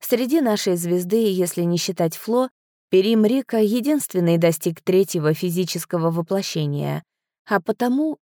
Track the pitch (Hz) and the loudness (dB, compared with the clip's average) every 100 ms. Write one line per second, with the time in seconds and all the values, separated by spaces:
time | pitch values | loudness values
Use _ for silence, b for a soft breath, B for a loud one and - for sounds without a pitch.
0 | - 233 247 320 247 208 - 180 170 180 | -2 -2 0 0 2 0 0 -2 0 -2
1 | 180 220 220 185 180 - 170 170 - 180 | 0 0 0 0 -2 0 0 0 -2 -2
2 | 170 - - 240 254 _ _ _ - 185 | -2 -2 -2 -2 -2 _ _ _ 0 2
3 | 196 220 214 262 - 226 214 240 226 302 | 4 4 4 2 0 0 2 2 0 -2
4 | - 185 170 170 170 165 180 165 - 185 | -2 0 2 4 2 2 -4 -4 0 2
5 | 196 175 151 160 180 170 180 175 - 175 | 2 0 0 0 -2 -2 -4 -6 -6 -2
6 | 165 165 170 196 190 160 147 143 143 147 | -2 -2 -2 -4 -4 -4 -4 -4 -4 -6
7 | - _ _ _ - 202 - 214 247 262 | -10 _ _ _ -4 -2 -2 -2 0 0
8 | 311 294 | -2 -4